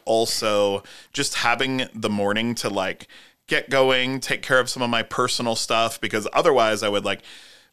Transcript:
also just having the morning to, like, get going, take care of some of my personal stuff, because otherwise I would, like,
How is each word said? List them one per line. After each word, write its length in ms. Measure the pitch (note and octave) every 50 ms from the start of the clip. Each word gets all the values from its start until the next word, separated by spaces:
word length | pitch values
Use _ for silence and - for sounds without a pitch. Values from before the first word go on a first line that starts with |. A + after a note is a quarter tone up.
| -
also 800 | G#2 A2 A2+ A2 - - - B2 G#2+ G#2 G#2 G#2 G2+ G2 G2 - - - - - _
just 240 | - C#3+ C#3 - -
having 540 | - - A#2 A#2+ A#2 C3 C3 C3 C3 B2 - -
the 160 | A2+ A2 G#2+
morning 460 | G#2 G2+ G2+ G2+ G#2 A2 A2+ A#2+ A#2
to, 140 | - - A2+
like, 400 | G2+ G2 F#2 F#2+ F2 - - - - - - - _ _ _
get 220 | - D#3 D3+ - -
going, 520 | C3+ C3+ C3 C3 C3 B2+ B2+ B2+ C3+ C3
take 220 | - - C3+ A2 -
care 160 | - C3+ B2+
of 80 | B2 B2
some 120 | - C3
of 80 | B2 A#2+
my 140 | A#2+ A2+ A2
personal 540 | - - - B2+ B2 - - B2 A#2 A2+
stuff, 420 | - - - A#2 A2+ A2+ A2 - -
because 260 | - G#2 A2 G#2+ G#2 -
otherwise 520 | - B2+ B2+ E3+ C#3+ B2 A2+ A2 A2 G2+ A2+
I 40 |
would, 160 | G#2 G2+ G2+ G2
like, 180 | G2+ G2 - - - - - - - - - _ _